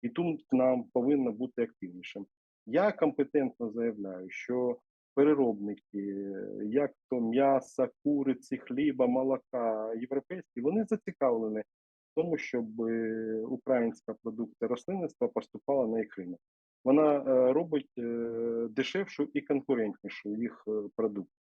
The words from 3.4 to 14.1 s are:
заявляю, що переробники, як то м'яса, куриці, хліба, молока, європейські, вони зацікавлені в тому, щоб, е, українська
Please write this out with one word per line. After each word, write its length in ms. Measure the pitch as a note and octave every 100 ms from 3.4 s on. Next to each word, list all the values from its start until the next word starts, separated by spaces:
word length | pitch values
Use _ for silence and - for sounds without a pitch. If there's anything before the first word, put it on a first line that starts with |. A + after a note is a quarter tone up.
| C3 - A#2
заявляю, 580 | A2 A#2 G#2 G2 F#2 F#2
що 500 | - - B2 B2 A#2+ _ _ _ -
переробники, 1160 | D3 D3 B2+ G#2 G2+ G2+ _ G2+ G2+ G2 G2 F#2+ G2+ G#2
як 280 | G#2 B2 C#3+ - _
то 120 | B2+
м'яса, 680 | A#2 A#2+ C#3 C3+ C3+ - B2+ _
куриці, 540 | D3 D3 C3+ C3 - C3
хліба, 500 | - B2+ D3+ C3 B2
молока, 880 | B2 C3 C3 _ B2+ A#2 A2 A2
європейські, 680 | A2+ B2 C#3 - F#3 - -
вони 240 | B2+ G3+ G#3+
зацікавлені 760 | G#3+ - - C3+ A#2 A2 G#2+
в 40 | - _ _ _ _ -
тому, 220 | E3+ D#3
щоб, 440 | - B2 A2+ A2
е, 540 | A2+ A2+ A2+ A2 A2 A2 A2+
українська 640 | C3 - B2+ A#2 A2+ -